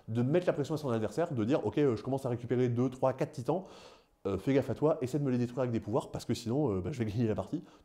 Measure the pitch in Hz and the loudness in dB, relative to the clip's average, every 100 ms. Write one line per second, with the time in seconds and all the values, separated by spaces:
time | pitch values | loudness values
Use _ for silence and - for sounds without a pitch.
0 | - 113 123 175 180 147 135 156 139 113 | -4 0 2 2 2 0 -2 -2 -2 0
1 | 104 - 175 131 107 151 - 156 147 110 | 0 0 -2 0 2 2 0 2 2 2
2 | - 135 127 120 120 123 127 120 127 123 | 0 -2 -2 -4 0 2 2 2 0 2
3 | 131 127 151 - 120 175 - - - - | 0 2 -2 -4 -2 -2 -4 -14 -20 -20
4 | _ _ 98 95 - 269 - 110 147 160 | _ _ -4 -2 2 2 2 0 0 0
5 | 123 156 143 123 120 139 127 113 - 123 | -2 -2 0 0 0 0 0 -2 0 -2
6 | - - - 120 107 131 143 95 90 98 | -2 -6 -4 -4 -2 0 2 0 -2 -2
7 | 110 101 113 101 95 - - - | -2 0 2 0 -2 -6 -8 -14